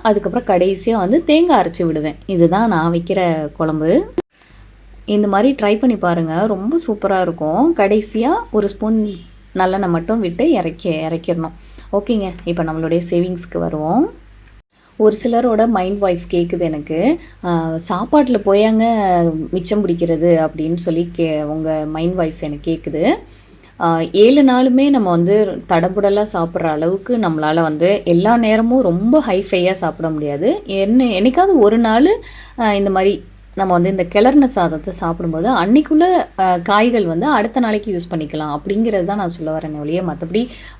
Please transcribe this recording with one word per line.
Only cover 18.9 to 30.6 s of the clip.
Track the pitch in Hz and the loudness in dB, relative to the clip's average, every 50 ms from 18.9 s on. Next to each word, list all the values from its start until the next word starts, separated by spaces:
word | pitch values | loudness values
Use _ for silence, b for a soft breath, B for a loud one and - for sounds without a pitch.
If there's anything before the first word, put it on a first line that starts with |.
| 233 214 202 190 180 175 170 170 156 160 160 - | 2 2 2 2 2 2 2 0 0 -2 -6 -4
மிச்சம் | 180 185 175 - 214 208 202 175 | -6 -4 -2 -2 -2 0 0 -2
பிடிக்கிறது?" | 170 170 170 170 165 151 165 175 170 160 156 156 | -2 -2 0 -2 0 2 2 2 4 4 2 -2
அப்படின்னு | 156 156 156 160 170 | -2 -4 -4 -4 -4
சொல்லி | 170 170 180 160 165 175 170 170 | -4 -4 -4 -2 -2 -4 -4 -4
கே-, | 165 165 160 156 151 | -4 -2 -2 -2 -4
உங்க | 151 147 151 160 156 160 156 156 151 151 | -4 -4 -6 -4 -4 -4 -4 -4 -4 -6
மைண்ட் | 156 160 165 175 180 | -6 -4 -4 -2 -2
வாய்ஸ் | 185 165 160 156 - | -2 -4 -4 -4 -6
எனக்கு | 165 151 147 147 - 175 165 160 - | -8 -8 -8 -8 -6 -6 -6 -6 -6
கேக்குது. | 147 - 151 170 233 359 440 - B B B B B B B B B B - | -6 -4 0 0 0 0 -2 -4 B B B B B B B B B B -4
ஆ, | - 170 165 165 | -2 0 0 0
ஏழு | 165 170 - 196 208 233 277 294 | -2 0 4 4 6 6 6 6
நாளுமே | 277 262 254 254 254 262 247 262 277 285 | 6 6 4 4 2 2 4 4 4 4
நம்ம | 285 254 208 180 | 2 2 2 2
வந்து | 175 170 170 180 202 214 214 190 - - - - | 2 2 2 2 2 2 2 0 -2 -8 -2 0
தடபுடலா | 185 165 175 185 185 208 196 202 202 208 214 214 | 0 2 2 0 -2 0 0 2 2 2 -2 -2
சாப்பிட்ற | - 180 170 170 170 175 | -2 -4 -4 -4 -4 -4
அளவுக்கு | 170 160 151 151 156 170 185 196 190 - 247 | -2 -2 -2 0 -2 -2 -2 -2 -4 -4 -2
நம்மளால | 226 208 175 160 156 151 151 156 170 | -2 0 -2 -2 -2 -2 0 0 2
வந்து | 165 156 151 151 170 185 202 202 - | 0 0 0 0 2 2 0 0 0
எல்லா | 175 170 170 185 214 240 | 2 2 2 4 4 2
நேரமும் | 240 226 214 220 220 226 233 247 269 | 2 2 2 2 2 2 2 2 2
ரொம்ப | 247 185 170 180 208 233 254 311 - | 2 2 0 0 2 4 4 2 2
ஹைஃபையா | 233 190 190 196 - - 180 175 185 | 2 -2 -2 -2 0 0 0 2 0
சாப்பிட | 190 185 180 160 160 - 165 160 | 0 -2 -4 -6 -4 -4 -4 -4
முடியாது. | 156 151 151 147 143 143 175 233 349 427 | -4 -4 -4 -4 -4 -2 0 -2 -2 -2